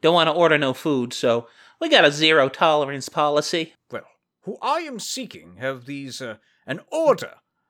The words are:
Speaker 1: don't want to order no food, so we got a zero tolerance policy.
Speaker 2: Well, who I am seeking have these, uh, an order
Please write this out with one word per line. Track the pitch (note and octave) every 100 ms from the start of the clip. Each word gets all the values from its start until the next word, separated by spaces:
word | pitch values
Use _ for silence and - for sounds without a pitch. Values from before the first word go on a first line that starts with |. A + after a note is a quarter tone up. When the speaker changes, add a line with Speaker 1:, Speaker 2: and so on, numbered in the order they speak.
Speaker 1:
don't | D#3
want | E3+ D#3+
to |
order | D#3 E3 D3+
no | C#3
food, | B2+ D#3+ C#3 A#2+
so | - B2+ A#2 A#2 _ _ -
we | E4
got | C#4
a | D#3
zero | C#3+ D#3 D#3+ C3+
tolerance | - E3+ D3+ C#3 C#3 -
policy. | - D3 D3 D3+ F3 D#3+ _ _
Speaker 2:
Well, | A2+ - _ _ _
who | - A3
I | A#3+ D#4
am | D#4+ A#3+
seeking | - - A#3+ F#3 F2 F2+
have | C3 C3+ B2
these, | C#3+ C3+ A#2+
uh, | B2 G#2+ _ _ -
an | C#3 -
order | D#4 D#4+ G#3 - - _ _